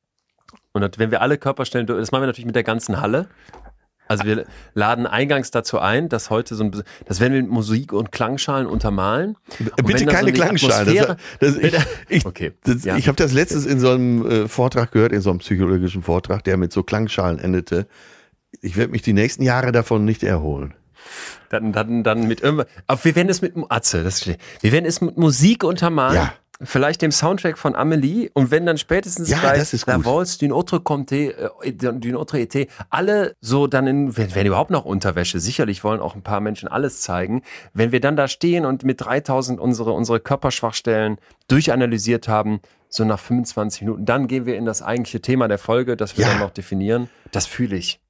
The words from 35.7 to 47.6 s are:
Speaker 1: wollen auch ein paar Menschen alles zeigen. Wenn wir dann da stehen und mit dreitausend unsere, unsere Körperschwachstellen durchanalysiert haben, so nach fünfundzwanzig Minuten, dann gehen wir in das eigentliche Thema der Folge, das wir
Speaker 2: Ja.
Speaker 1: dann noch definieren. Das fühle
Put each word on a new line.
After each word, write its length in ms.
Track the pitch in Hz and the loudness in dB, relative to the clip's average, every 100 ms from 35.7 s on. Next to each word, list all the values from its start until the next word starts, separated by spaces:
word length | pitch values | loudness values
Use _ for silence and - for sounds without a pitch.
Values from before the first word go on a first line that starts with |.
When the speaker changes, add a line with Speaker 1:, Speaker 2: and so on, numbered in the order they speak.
| 95 | -2
Speaker 1:
wollen 160 | 107 107 | -2 -2
auch 140 | 87 101 | -4 -8
ein 60 | |
paar 180 | 101 101 | -4 -4
Menschen 280 | 107 104 - | -4 -6 -6
alles 320 | 117 139 - | -4 -4 -4
zeigen. 420 | - 87 92 127 - - - | -4 -4 -2 -4 -8 -18 -8
Wenn 180 | - 117 | -2 0
wir 80 | 123 | 2
dann 160 | 139 151 | 0 0
da 100 | 135 | -2
stehen 380 | - 170 170 143 | 0 0 0 0
und 160 | 135 | -2
mit 180 | 131 127 | -2 -2
dreitausend 600 | 113 135 147 131 127 123 | -2 -2 0 -2 -2 -2
unsere, 320 | 123 117 113 | -2 -2 -2
unsere 260 | 98 117 117 | -2 0 0
Körperschwachstellen 960 | - - 135 - 113 - 117 110 107 104 _ _ - | 0 -2 -2 -2 -4 -2 0 0 0 -4 _ _ 2
durchanalysiert 800 | 135 151 127 120 113 107 117 - | 2 4 2 2 0 0 -2 0
haben, 320 | 107 107 104 - _ _ | 0 0 -4 -8 _ _
so 140 | - | -2
nach 160 | 110 104 | 0 0
fünfundzwanzig 600 | - 123 117 110 107 - | -2 -2 -2 -4 -4 -4
Minuten, 220 | 101 104 | -6 -4
dann 220 | 104 127 123 | 0 0 0
gehen 180 | 131 | -2
wir 120 | 120 107 | -4 -4
in 80 | 113 | -4
das 160 | 110 | -4
eigentliche 380 | - 123 113 113 | -4 -4 -4 -6
Thema 240 | - 131 113 | -2 0 0
der 100 | 101 | 0
Folge, 380 | - 120 123 113 | 0 0 0 -2
das 220 | 104 - | -2 0
wir 60 | |
Speaker 2:
Ja. 80 | 107 | 2
Speaker 1:
dann 80 | 101 | 2
noch 100 | 98 | -2
definieren. 580 | - - 98 98 120 120 _ - | -6 -6 -4 0 -2 -4 _ -8
Das 160 | 98 - | -6 -4
fühle 300 | - | -4